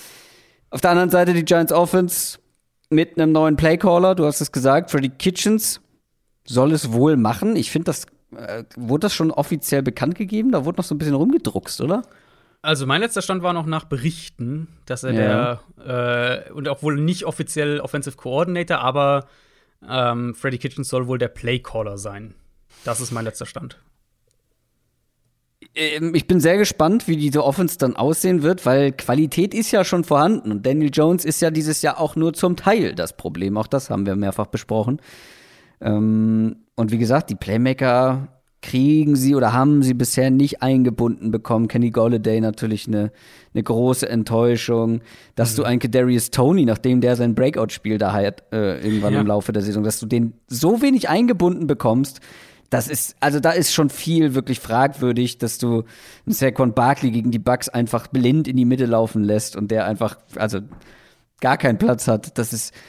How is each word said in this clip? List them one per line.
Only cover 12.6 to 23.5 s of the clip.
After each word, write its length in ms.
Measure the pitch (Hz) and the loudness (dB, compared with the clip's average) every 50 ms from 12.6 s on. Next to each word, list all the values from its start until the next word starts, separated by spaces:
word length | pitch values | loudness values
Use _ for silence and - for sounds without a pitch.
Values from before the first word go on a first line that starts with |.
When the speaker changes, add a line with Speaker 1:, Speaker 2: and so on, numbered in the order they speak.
Speaker 2:
Also 240 | - 151 156 135 135 | -4 -2 -2 -2 0
mein 160 | 127 139 170 | -2 0 0
letzter 200 | 220 233 - 202 | -2 -2 -4 -4
Stand 220 | - - 190 185 175 | -4 -4 -4 -2 -2
war 80 | 180 | -2
noch 140 | 175 170 156 | -4 -4 -4
nach 180 | 160 160 156 - | -4 -6 -6 -6
Berichten, 840 | - 143 127 123 165 170 - - - - - 117 120 143 156 160 - - _ _ | -6 -6 -4 -4 -4 -6 -6 -12 -16 -12 -10 -8 -8 -8 -8 -10 -12 -16 _ _
dass 180 | - 127 123 - | -10 -8 -6 -4
er 100 | - 113 | -2 0
Speaker 1:
Ja. 460 | 113 107 107 - 120 123 120 120 - - - - - - | 2 2 2 2 0 0 -2 -4 -6 -12 -20 -20 -16 -10
Speaker 2:
der, 640 | 127 127 123 123 123 120 120 120 123 123 - - | -6 -4 -2 -2 0 0 0 0 -2 -2 -4 -8
äh, 40 | - - | -12 -12
und 160 | 147 135 139 | -8 -6 -6
auch 120 | 139 - | -6 -4
wohl 160 | 147 156 147 143 | -4 -4 -2 0
nicht 260 | 151 165 180 185 - | 0 -2 -2 -2 -4
offiziell 560 | 160 - - 156 - - 151 147 147 147 151 | -6 -6 -6 -8 -6 -4 -4 -2 -2 -2 -4
Offensive 340 | - - - 147 139 143 - | -4 -6 -6 -6 -6 -8 -12
Coordinator, 640 | - - 131 127 143 170 180 175 175 175 175 170 131 | -10 -8 -4 -2 -2 0 0 -2 -4 -2 -2 -2 -2
aber, 460 | 123 127 131 143 143 139 143 139 135 - _ _ _ _ _ _ _ _ _ _ - - | -2 0 0 2 2 2 2 0 -2 -6 _ _ _ _ _ _ _ _ _ _ -12 -6
ähm, 440 | 127 131 123 120 120 120 120 120 113 | -4 -2 0 0 0 -2 -4 -6 -6
Freddy 240 | - - 135 127 123 | -6 -6 -6 -4 -4
Kitchens 280 | - 135 - - 131 | -6 -8 -8 -8 -6
soll 200 | - 131 127 127 | -4 -4 -4 -2
wohl 100 | 123 131 | -2 -2
der 100 | 120 120 | -2 -4
Playcaller 720 | 117 - - - 113 127 123 - - - 113 107 104 101 | -4 -6 -6 -6 -4 -4 -4 -6 -6 -8 -6 -6 -8 -8
sein. 380 | 98 98 104 98 101 110 107 - _ _ _ _ _ _ _ _ _ - | -10 -12 -12 -14 -14 -16 -18 -20 _ _ _ _ _ _ _ _ _ -8
Das 160 | - 113 - | -8 -6 -6
ist 100 | 127 123 | -6 -8
mein 140 | 127 120 113 | -8 -8 -6
letzter 200 | 110 - - 117 | -8 -8 -10 -12
Stand. 340 | - | -14